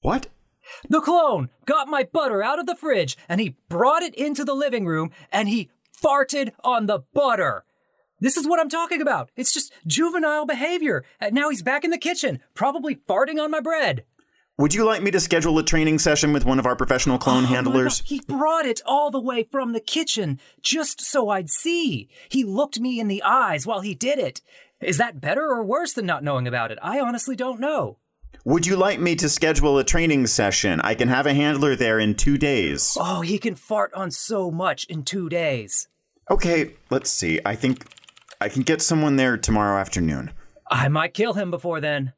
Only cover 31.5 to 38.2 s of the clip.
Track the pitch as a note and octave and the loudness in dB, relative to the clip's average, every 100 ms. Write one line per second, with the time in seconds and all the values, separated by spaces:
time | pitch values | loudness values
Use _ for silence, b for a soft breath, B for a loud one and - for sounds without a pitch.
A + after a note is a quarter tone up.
31.5 | D3 D3 C3 A#2+ A2 G#2+ G#2 C#3+ C#3+ C#3+ | 2 2 2 2 4 2 4 4 4 2
32.5 | C3+ E2 C#2 - - E3+ F3+ E3+ G3+ A3+ | 2 0 0 -2 -2 -2 -2 -2 -2 -4
33.5 | E3 - G#3+ G3+ - F#3+ - - A3 F3+ | -8 -4 -2 -2 -4 -4 -2 -2 -2 -2
34.5 | E3 F#3 C#3+ - D#3+ C3+ G3 E3+ E3+ D#3+ | -2 -2 -4 -6 -8 -6 -6 -4 -2 -2
35.5 | C3 G#2 - - _ _ _ - - E3+ | -2 -4 -6 -6 _ _ _ -2 0 2
36.5 | E3+ D3 - _ C3 - - F2 D#2+ G2+ | 2 0 -6 _ -2 -2 -2 0 0 0
37.5 | G#2+ B2+ B2+ - - - - | -2 -2 -2 -6 -20 -20 -20